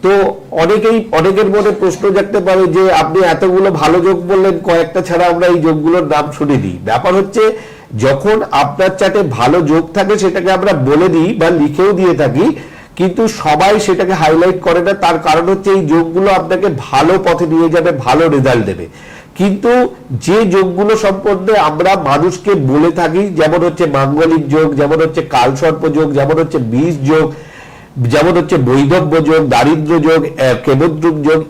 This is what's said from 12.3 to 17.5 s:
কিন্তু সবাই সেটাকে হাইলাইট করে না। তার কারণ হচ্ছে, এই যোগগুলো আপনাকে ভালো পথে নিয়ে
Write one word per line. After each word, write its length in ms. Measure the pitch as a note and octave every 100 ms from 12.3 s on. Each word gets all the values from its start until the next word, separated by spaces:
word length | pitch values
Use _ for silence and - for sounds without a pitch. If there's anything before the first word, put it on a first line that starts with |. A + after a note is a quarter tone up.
| A#2+ A#3 - - - - -
কিন্তু 260 | F#3 F3 A3+
সবাই 520 | - D#3 D3+ F#3+ G#3+
সেটাকে 320 | G#3 F3+ F#3
হাইলাইট 460 | F3+ D#3 E3 F3+ F#3
করে 200 | F#3+ F3
না। 100 | F3
তার 260 | G3 E3+ D#3+
কারণ 300 | D#3+ D#3 E3+
হচ্ছে, 220 | F#3+ G3
এই 160 | F#3+ D#3
যোগগুলো 420 | E3 E3 E3+ G3
আপনাকে 360 | F#3 F3 F#3 G3 C#3
ভালো 360 | - C3+ D#3+ F#3 F3+
পথে 200 | D#3+
নিয়ে 220 | E3+